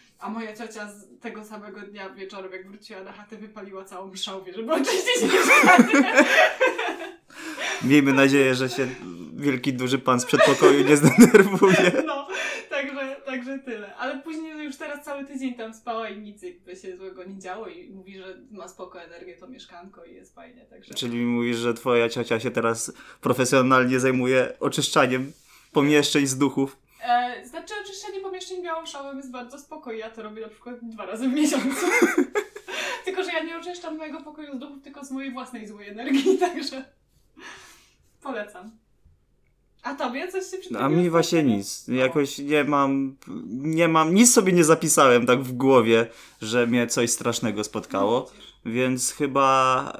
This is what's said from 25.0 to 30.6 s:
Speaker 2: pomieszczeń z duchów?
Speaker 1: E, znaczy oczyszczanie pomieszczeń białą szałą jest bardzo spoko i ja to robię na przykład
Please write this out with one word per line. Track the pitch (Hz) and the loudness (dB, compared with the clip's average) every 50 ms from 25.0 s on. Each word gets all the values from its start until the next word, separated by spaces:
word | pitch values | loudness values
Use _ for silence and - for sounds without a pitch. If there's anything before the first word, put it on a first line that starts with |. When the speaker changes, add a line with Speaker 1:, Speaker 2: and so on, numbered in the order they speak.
| 139 127 123 131 131 139 160 _ _ _ - - _ _ - | 2 4 2 -2 -4 -6 -12 _ _ _ -20 -20 _ _ 0
Speaker 2:
pomieszczeń | 151 139 147 151 147 143 143 - 151 139 135 | 2 2 4 4 4 4 4 2 0 0 0
z | 131 131 | 0 0
duchów? | 143 135 131 139 135 135 - _ _ _ _ - - | 0 0 2 0 -2 -4 -4 _ _ _ _ -10 -2
Speaker 1:
E, | 247 240 240 247 247 247 - 247 | 0 0 0 0 -2 -8 -12 -16
znaczy | 247 277 330 - - 440 415 392 | -14 -14 -14 -12 -12 -12 -12 -12
oczyszczanie | 392 392 - - 392 392 381 | -12 -14 -14 -12 -12 -10 -10
pomieszczeń | 381 381 370 370 370 - 370 359 349 | -10 -10 -12 -12 -12 -12 -12 -10 -8
białą | 339 320 330 330 | -8 -8 -8 -8
szałą | - - 277 277 277 269 269 | -12 -14 -12 -12 -12 -12 -12
jest | 277 254 | -14 -14
bardzo | 240 247 240 240 269 - | -14 -14 -14 -14 -18 -20
spoko | - - 311 285 - 247 | -20 -18 -20 -16 -14 -12
i | 220 220 | -12 -12
ja | 214 226 | -12 -14
to | 226 226 208 | -14 -16 -16
robię | 214 214 220 | -16 -14 -14
na | 220 226 | -16 -16
przykład | - _ | -18 _